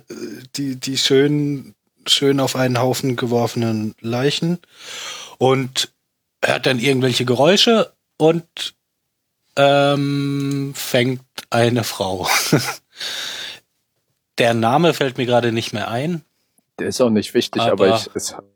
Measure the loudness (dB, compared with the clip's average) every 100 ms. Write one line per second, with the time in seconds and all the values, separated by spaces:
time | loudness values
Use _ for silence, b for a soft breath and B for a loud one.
0 | -12 -14 -14 -14 -14 -8 -6 -6 -6 -2
1 | 2 4 4 2 -2 -4 -10 _ _ _
2 | -2 2 2 2 0 0 0 2 0 0
3 | -2 -2 0 0 0 -2 -2 -2 -4 -8
4 | -6 -2 -2 0 -2 -4 B B B B
5 | B B B B 2 2 0 -6 -6 _
6 | _ _ _ -4 -2 0 0 2 2 2
7 | 2 0 0 4 4 4 4 4 2 _
8 | _ 0 2 2 -4 -12 -12 _ _ _
9 | _ _ _ _ _ 2 4 4 4 2
10 | 0 -2 -2 -4 -4 -4 -6 -8 -2 0
11 | 0 -2 _ -18 -4 0 2 2 -2 -4
12 | -6 -4 -2 -2 2 0 0 -10 _ B
13 | B B B B B B _ _ _ _
14 | _ _ _ 0 2 2 2 4 2 2
15 | -2 -2 0 2 2 -2 -4 -6 -6 -4
16 | -4 -6 -10 _ _ _ _ -8 -6 0
17 | 2 2 0 -2 -2 0 0 4 4 2
18 | -2 -10 -10 -12 -20